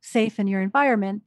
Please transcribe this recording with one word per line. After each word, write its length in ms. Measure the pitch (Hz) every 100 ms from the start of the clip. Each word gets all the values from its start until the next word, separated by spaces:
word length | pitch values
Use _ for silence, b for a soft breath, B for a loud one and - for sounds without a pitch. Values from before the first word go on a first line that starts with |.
safe 380 | - 240 220 -
in 80 | 202
your 140 | 196
environment, 600 | 190 277 285 220 196 208